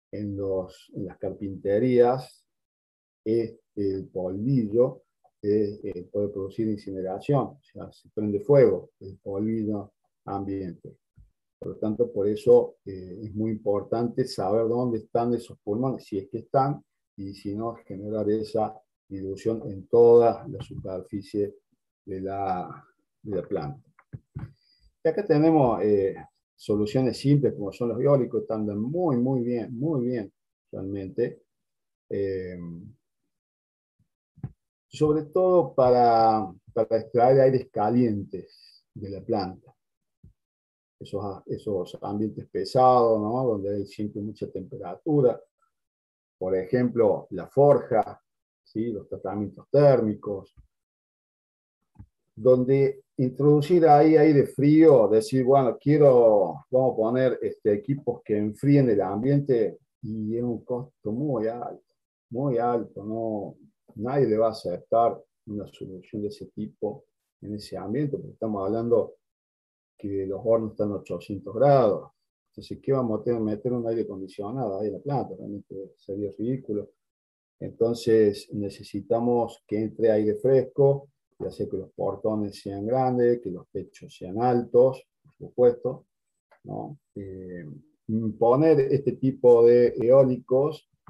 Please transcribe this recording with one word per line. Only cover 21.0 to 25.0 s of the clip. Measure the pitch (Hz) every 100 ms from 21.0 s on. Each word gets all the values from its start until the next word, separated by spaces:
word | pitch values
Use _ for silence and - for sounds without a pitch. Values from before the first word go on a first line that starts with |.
| - 104 - 104 101 - _ _ _ _ -
de | 95
la, | 95 98 95 90 82 - _ _ _ _
de | 107 92
la | -
planta. | 92 73 - _ _ _ - _ - - _ _ _ _ _